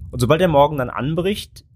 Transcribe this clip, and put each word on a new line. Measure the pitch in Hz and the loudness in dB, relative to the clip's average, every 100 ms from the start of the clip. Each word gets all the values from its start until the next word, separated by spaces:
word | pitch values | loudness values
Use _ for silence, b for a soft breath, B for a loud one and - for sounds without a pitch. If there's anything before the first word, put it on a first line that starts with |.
| B | B
Und | 123 | -4
sobald | 120 160 | 0 2
der | 180 | 4
Morgen | 147 143 147 | 4 4 2
dann | 123 | -6
anbricht, | - 127 160 180 208 - - _ | -4 -4 -2 -2 -4 -8 -20 _